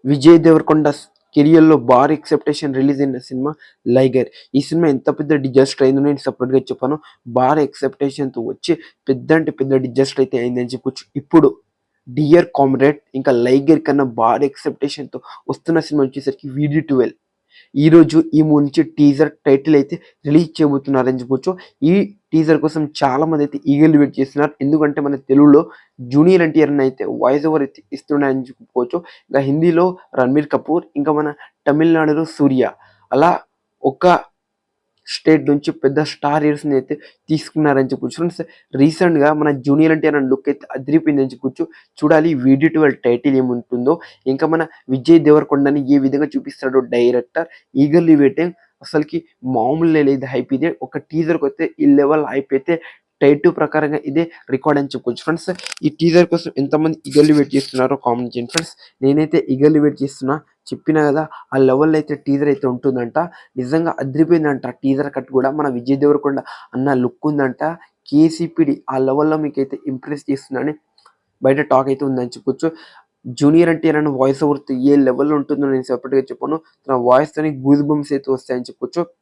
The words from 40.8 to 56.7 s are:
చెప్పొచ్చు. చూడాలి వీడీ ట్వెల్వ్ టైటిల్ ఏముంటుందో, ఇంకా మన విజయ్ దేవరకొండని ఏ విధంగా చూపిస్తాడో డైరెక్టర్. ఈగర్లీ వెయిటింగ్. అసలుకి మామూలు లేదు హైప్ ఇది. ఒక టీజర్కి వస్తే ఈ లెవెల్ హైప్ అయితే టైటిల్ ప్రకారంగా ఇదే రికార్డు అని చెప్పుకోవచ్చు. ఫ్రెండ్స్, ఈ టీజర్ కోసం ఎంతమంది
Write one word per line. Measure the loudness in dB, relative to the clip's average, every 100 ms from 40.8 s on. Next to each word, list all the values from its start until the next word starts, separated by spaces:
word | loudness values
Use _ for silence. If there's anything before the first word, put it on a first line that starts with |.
| -2 0 0 -2 -2
చెప్పొచ్చు. | -6 -10 -8 -12 -12 _ -6
చూడాలి | 0 2 2 0
వీడీ | 0 2 2
ట్వెల్వ్ | 2 0 0
టైటిల్ | -2 -2 0 0
ఏముంటుందో, | -2 -6 -6 -4 -2 -2 -6 _ -6
ఇంకా | -2 -2
మన | -2 -4 _ -8
విజయ్ | -6 4 4
దేవరకొండని | 6 4 4 0 0 0 0
ఏ | 0
విధంగా | 2 -2 -4
చూపిస్తాడో | -6 -10 -10 -2 -2 0
డైరెక్టర్. | 0 2 0 -4 -10 -10 -14 _ -2
ఈగర్లీ | 2 2 4 4
వెయిటింగ్. | 4 0 -6 -8 _ _
అసలుకి | -6 -6 -4 -10 _ _ -6
మామూలు | -4 -2 -2 0 2
లేదు | 0 -2 -4
హైప్ | -8 -4
ఇది. | -4 -4 -6
ఒక | -12 -14 _
టీజర్కి | -6 -4 -2 -4
వస్తే | -4 -8 0
ఈ | 2
లెవెల్ | 4 2 0 -2
హైప్ | -6 -4
అయితే | -4 -2 -6 -6 _ _ _
టైటిల్ | 2 4 0
ప్రకారంగా | 0 -4 -2 -4 -6 -4
ఇదే | -4 -4 -10 -8
రికార్డు | -4 -2 -2
అని | -2
చెప్పుకోవచ్చు. | -6 -8 -6
ఫ్రెండ్స్, | -6 -6 -6 -10 -12 -6
ఈ | -6
టీజర్ | 0 2 4 2
కోసం | -2 -4 -6
ఎంతమంది | -2